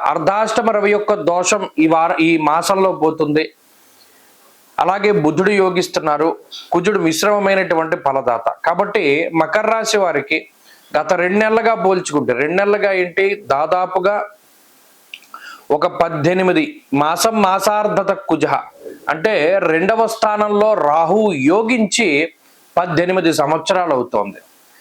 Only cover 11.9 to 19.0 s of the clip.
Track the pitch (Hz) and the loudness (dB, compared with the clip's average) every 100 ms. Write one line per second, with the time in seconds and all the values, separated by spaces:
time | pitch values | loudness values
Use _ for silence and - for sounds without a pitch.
11.9 | 185 - 147 - 120 151 185 202 202 196 | 0 -2 -2 0 0 0 0 2 2 0
12.9 | 190 175 170 196 202 - 139 156 180 180 | 0 -2 0 0 -2 -2 -2 2 0 0
13.9 | 185 185 208 - - _ _ _ _ _ | 0 0 -2 -6 -14 _ _ _ _ _
14.9 | _ _ - - - - - - 147 170 | _ _ -20 -20 -20 -20 -20 -4 0 0
15.9 | - 170 156 151 185 185 160 139 - _ | 0 -2 0 0 2 2 2 -2 -6 _
16.9 | 135 151 170 226 220 196 190 202 208 214 | 0 0 2 0 2 2 2 0 0 0
17.9 | 175 185 190 - 160 143 139 - - - | 0 -2 -4 -4 -2 0 -2 -4 -18 -20
18.9 | - | -12